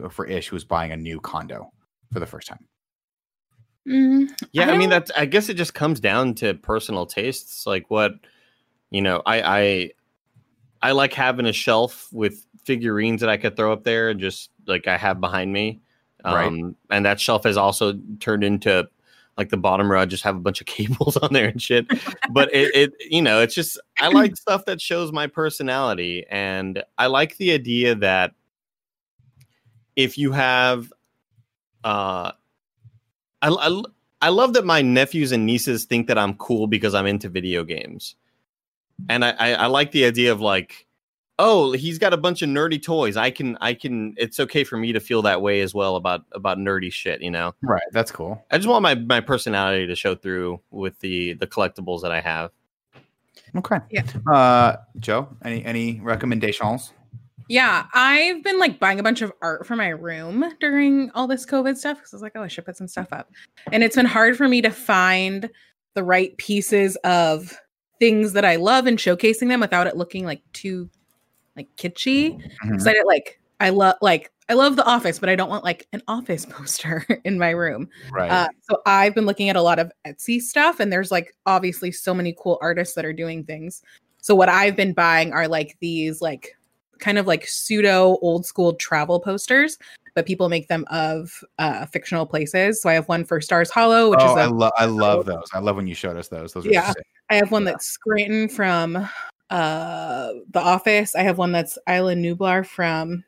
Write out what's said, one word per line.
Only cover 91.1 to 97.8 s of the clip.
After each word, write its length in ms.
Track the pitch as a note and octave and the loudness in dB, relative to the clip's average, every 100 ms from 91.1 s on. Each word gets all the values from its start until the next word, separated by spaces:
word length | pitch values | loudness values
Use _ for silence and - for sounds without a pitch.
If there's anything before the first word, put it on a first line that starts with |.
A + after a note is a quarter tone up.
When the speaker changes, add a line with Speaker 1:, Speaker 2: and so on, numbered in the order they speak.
| D#3+ E3+ - - - | -4 -8 -18 -18 -2
Speaker 2:
uh, 260 | C#3+ - D#3 | -2 -2 -6
fictional 400 | - - E3+ D#3+ | -8 -4 -4 -2
places. 540 | D#3 D3 F#3+ G3 A3 | -2 -2 2 2 2
So 80 | F3+ | 2
I 40 | |
have 140 | D#3+ D#3 | 2 2
one 160 | F3 | -4
for 160 | E3 E3 | -2 -4
Stars 300 | D#3 F3 E3+ | 0 2 2
Hollow, 400 | - A3 A3+ A3+ | 4 4 6 6
which 100 | F#3+ | 8
Speaker 1:
Oh, 80 | C3 | 6
Speaker 2:
is 40 | A#2+ | 6
a 40 | |
Speaker 1:
I 40 | A#2+ | 2
lo-, 240 | A#2 A2+ A2+ | 4 2 4
I 80 | |
love 400 | A2+ A2 G#2 G#2 F#2+ | 2 4 4 2 0
those. 220 | E2+ E2+ | -6 -6
I 60 | F#2+ | -4
love 160 | G2+ | -2
when 120 | G2+ F#2+ | -2 -4
you 60 | E2+ | -6
showed 200 | F#2+ E2+ | -8 -8
us 120 | E2+ | -10
those. 240 | E2+ E2 | -12 -12
Those 140 | F#2 F2 | -8 0
are 40 | |
Speaker 2:
Yeah. 220 | G3 G2+ | 2 2
Speaker 1:
sick. 120 | F#3+ - _ _ | -6 -10 _ _
Speaker 2:
I 60 | G#3 | 2
have 140 | G3+ | 2
one 140 | G#3+ | 0
Speaker 1:
Yeah. 80 | F#3+ | -2
Speaker 2:
that's 140 | - | -4